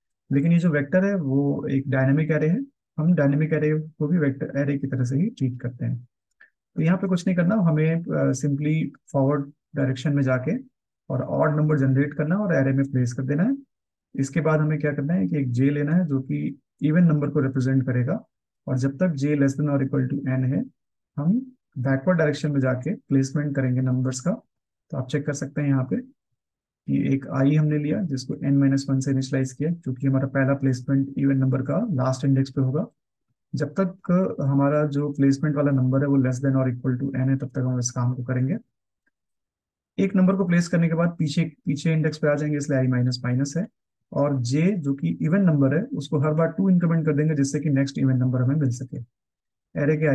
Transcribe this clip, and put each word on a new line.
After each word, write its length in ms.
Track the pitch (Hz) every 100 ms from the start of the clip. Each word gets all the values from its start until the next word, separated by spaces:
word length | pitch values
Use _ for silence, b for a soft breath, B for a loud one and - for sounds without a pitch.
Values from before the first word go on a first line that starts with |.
| _ _ _
लेकिन 220 | 139 165
ये 60 | 170
जो 120 | 175
vector 340 | 147 143 185
है 100 | 196 202
वो 500 | 139 135 143 143 -
एक 200 | 135 135
dynamic 420 | 131 131 143 156
array 180 | 151 156
है, 100 | 202 277 _ _ -
हम 140 | 156
dynamic 400 | 170 139 147 156
array 180 | 156 151 156 - -
को 100 | 147
भी 100 | 180
vector 340 | 143 131 - 139
array 180 | 143 143
की 60 | 135
तरह 180 | 131
से 120 | 123 135
ही 120 | 208
treat 300 | - 127 123
करते 220 | 120 -
हैं। 120 | 117 120 120 _ _ _ b _ _ -
तो 60 |
यहाँ 160 | 160 190
पे 100 | 196
कुछ 180 | 180 -
नहीं 100 | 180
करना, 200 | 175 220 170
हमें, 260 | 151 156
अ, 360 | 165 170 151 139 135
simply 400 | 151 139 151 160 - - _
forward 400 | 143 135 147 143 - _ 143
direction 400 | 135 123 160 143
में 60 |
जाके 340 | 131 127 135 240 - _ _ _ _
और 120 | 131
ऑड 340 | - 139 151 151
number 220 | 151 143
generate 360 | 135 131 147
करना 220 | - 151 190
और 180 | 208 151
array 200 | 135 135
में 140 | 139
place 200 | 131 123
कर 100 | -
देना 180 | 127 147
है। 140 | 208 277 - _ _ _ _
इसके 260 | - 135 170
बाद 200 | 156 156
हमें 180 | 151 151
क्या 120 | 151
करना 220 | 143 139
है 120 | 180 190
कि 100 | 156
एक 100 | 127
j 160 | 120 139
लेना 220 | 147 147 170
है 100 | 170
जो 120 | 135
कि 180 | 127 147 151 - _ _
even 220 | 147 160
number 260 | 175 151 139
को 100 | 151
represent 440 | 135 131 127 135 127
करेगा, 280 | 123 123 208 - _ _ _ -
और 120 | 131
जब 180 | 135 135
तक 140 | 185
j 200 | 139 143 147
less 140 | 139 135
than 120 | 151
or 60 | 139
equal 280 | 135 139 127
to 100 | 135 131
n 160 | 131
है 180 | 127 160 262 _ _ _ _ -
हम 180 | 151 226 269 - _ 139
backward 400 | 127 135 185 175
direction 340 | 147 143 151
में 80 | 143
जाके 340 | 127 123 160
placement 600 | 214 _ 135 135 151 147 139
करेंगे 240 | 127 127
numbers 400 | 131 127 131 127
का। 120 | 165
तो 640 | 226 - _ _ _ _ 143
आप 120 | 127
check 180 | 147 147
कर 60 |
सकते 280 | 143 139 -
हैं 80 | 143
यहाँ 160 | 135 127
पे 60 | 220
कि 1200 | 254 _ _ _ _ _ _ _ - 139 139
एक 120 | 135 - 135
i 220 | 139 156
हमने 200 | 151 151
लिया 220 | 147 196
जिसको 300 | 180 131 - - 139
n 120 | 139
minus 260 | 139 135 139
one 100 | 135
से 100 | 135
इनिशियलाइज 420 | 135 131 135 131
किया, 180 | - 151
क्योंकि 340 | 170 - 127 139
हमारा 200 | 135 131
पहला 260 | 139 135
placement 600 | 139 135 127 - 139 139 -
even 180 | 139 135
number 260 | 131 127
का 160 | - 151 240
last 300 | 143 127 131
इंडेक्स 260 | 143 135 135
पे 100 | -
होगा। 260 | 131 147 220 _ _ _ _ _ _
जब 220 | 131 143 -
तक 560 | 190 - - 180 185 151
हमारा 420 | 139 139 139 147 151
जो 240 | 143 147
placement 440 | 143 139 135 151 139
वाला 140 | 143
नंबर 280 | 135 127 135
है 60 | 143
वो 120 | 139
less 240 | 127 123
than 160 | 139 135
or 60 | 127
equal 280 | 123 135 127
to 140 | 135
n 140 | 127 131
है 80 | 135
तब 120 | 131
तक 140 | - 127
हम 120 | 127
इस 120 | 120
काम 240 | - 123
को 100 | 127
करेंगे। 340 | 123 127 131 220 - _ _ _ _ _ _ _ _ _ _ _ _ -
एक 180 | 190 190
number 200 | 185 190
को 100 | 175
place 220 | 175 170
करने 200 | 175 165
के 60 |
बाद 220 | 160 170 -
पीछे, 260 | 151 - 165 - -
पीछे 260 | 156 165
index 260 | 160 156 151
पे 100 | 151
आ 60 |
जाएंगे, 220 | 143 151 147
इसलिए 240 | 143 139
i 100 | 131
minus 300 | 123 123 123
minus 300 | 123 123 139 165
है। 100 | 208 _ _ _ _
और 280 | - 143 135
J 280 | 120 139 175 208
जो 160 | 139
कि 140 | 139 165 -
इवन 180 | 156 190
number 340 | 185 147 135 147
है, 60 | 240
उसको 240 | 247 - 151
हर 140 | 151
बार 140 | 156 165
two 160 | 180 190
increment 340 | 180 170 165 156
कर 100 | 143
देंगे, 180 | 156
जिससे 260 | 147 135 151
कि 100 | 151
next 280 | 135 139 -
इवन 180 | 135 127
number 260 | 131 127
हमें 140 | 123 147
मिल 140 | 135
सके। 280 | 117 - - 120 _ _ _ _ _ _
एरे 220 | 160 143 151
के 100 | 156